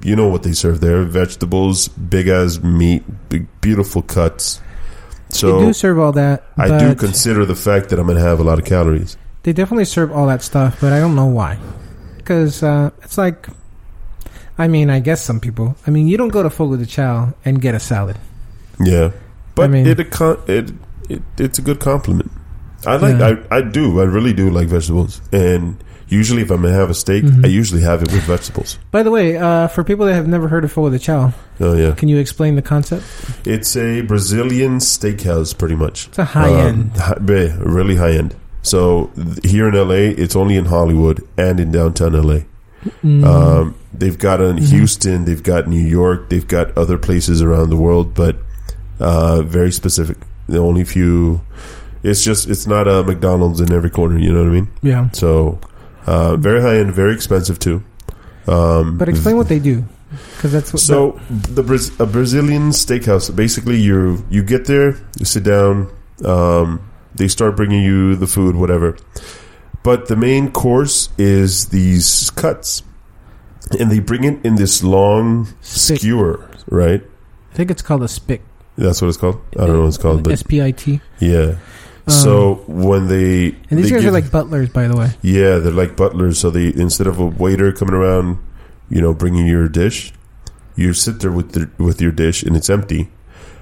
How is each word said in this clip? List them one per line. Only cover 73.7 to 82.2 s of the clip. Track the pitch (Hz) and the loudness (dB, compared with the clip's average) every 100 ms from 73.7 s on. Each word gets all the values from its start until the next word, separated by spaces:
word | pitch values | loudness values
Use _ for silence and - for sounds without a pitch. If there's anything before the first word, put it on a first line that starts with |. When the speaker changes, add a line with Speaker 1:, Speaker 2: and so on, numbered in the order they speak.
| - | -2
Speaker 1:
and | 113 | 2
they | 107 | 2
bring | 98 120 | 0 -2
it | 139 143 | -2 0
in | 117 107 | 0 2
this | 98 - | 2 0
long | 92 95 101 107 113 117 110 - | 2 4 4 2 2 0 -2 -10
Speaker 2:
Spit. | - - - 147 | -10 -4 -2 0
Speaker 1:
skewer, | 107 117 92 80 - - - | 0 0 0 -2 -10 -18 -4
right? | 87 87 98 - - - - - | 0 2 0 -4 -20 -20 -20 -12
Speaker 2:
I | - | -6
think | 180 | -4
it's | 175 | -4
called | - 143 | -2 -2
a | 120 | -2
spit. | - - 120 - - - - | -8 -6 -8 -8 -20 -16 -2
Speaker 1:
That's | 92 87 | 0 2
what | 90 | 0
it's | 82 | 0
called? | 90 87 - | -2 -4 -8
I | - 87 | -2 2
don't | 82 | 2
know | |
what | 80 | 2
it's | 76 | 0
called, | 82 78 | 0 2
but | 78 | 0
Speaker 2:
S | 78 | -2
P | - 147 | 0 0
I | 135 | 0
T. | 127 - 143 - - | -2 -4 -4 -6 -2
Speaker 1:
Yeah. | 85 85 80 87 - - - - - | 2 2 2 -2 -10 -20 -20 -12 0
Speaker 2:
Um, | |
Speaker 1:
So | 147 | 2